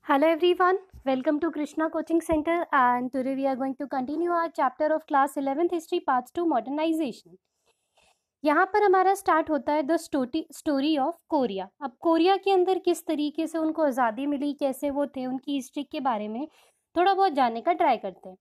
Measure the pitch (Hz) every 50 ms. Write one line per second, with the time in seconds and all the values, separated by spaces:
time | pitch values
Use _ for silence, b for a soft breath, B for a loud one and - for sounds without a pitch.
0 | _ - 294 277 294 330 330 302 339 349 359 349 370 359 370 415 - _ - -
1 | _ 269 262 262 254 311 294 294 330 330 330 302 302 285 - 320 311 320 330 320
2 | 311 - 330 339 320 - 330 311 302 330 339 349 320 - - 277 254 247 247 247
3 | 247 254 - 269 247 262 269 262 269 269 269 240 269 269 262 _ 285 254 285 269
4 | 262 262 294 311 349 349 349 339 330 330 _ - 294 254 - - 311 302 311 302
5 | 311 - 302 277 269 285 - 294 277 277 269 294 349 349 359 330 311 - 359 349
6 | 349 - 262 247 247 - _ 339 349 330 294 233 208 254 285 302 311 330 320 311
7 | 320 247 - - _ 165 175 _ _ _ _ _ _ _ _ _ _ _ _ _
8 | _ _ _ _ _ _ _ _ - 302 294 320 370 370 381 415 415 403 370 381
9 | 370 381 392 392 - 381 330 311 320 320 311 277 233 - 294 302 302 262 330 330
10 | 330 - - 285 254 247 - 320 - _ - - - 320 285 269 269 311 320 285
11 | 262 311 339 _ _ _ 330 294 254 214 196 190 185 196 _ _ 294 262 _ _
12 | - 349 330 330 330 370 392 370 381 392 392 370 359 370 381 359 - 359 339 -
13 | - - 320 285 294 294 294 - 320 311 - 330 320 320 311 320 320 285 240 269
14 | 254 226 214 233 277 285 285 269 285 294 285 _ 294 269 254 - - 285 269 285
15 | 285 277 - 262 254 254 254 269 _ 294 285 277 240 - _ 294 269 _ - 302
16 | 254 269 233 208 208 214 214 233 302 311 b b b b b b _ _ _ 330
17 | 359 392 392 359 392 381 285 285 262 233 226 233 - 330 359 - 349 294 240 208
18 | - 196 180 - - 190 185 _